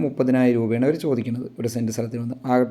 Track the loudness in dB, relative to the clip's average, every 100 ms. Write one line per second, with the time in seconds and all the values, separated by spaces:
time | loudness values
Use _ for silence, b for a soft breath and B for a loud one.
0 | 0 0 2 4 4 4 2 2 2 0
1 | 0 -2 -2 -6 -8 -6 -4 -2 -2 -2
2 | -4 -6 -6 -6 0 2 2